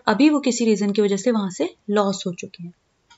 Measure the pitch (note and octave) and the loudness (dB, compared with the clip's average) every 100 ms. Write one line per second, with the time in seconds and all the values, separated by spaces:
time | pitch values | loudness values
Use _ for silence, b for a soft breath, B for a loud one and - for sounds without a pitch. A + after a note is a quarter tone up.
0 | - G#3 D4+ D4 C4 A#3 A3+ G3 G3+ G#3 | 0 4 4 4 0 0 0 2 0 0
1 | G#3 G3 B3 A3 G3 F#3 F#4 - - G#3 | 0 0 0 -2 -4 -4 -6 -6 -2 0
2 | G3 F#3+ F#3 F3 F#3+ - F3 - _ _ | 0 -2 -6 -8 -14 -16 -18 -18 _ _
3 | _ | _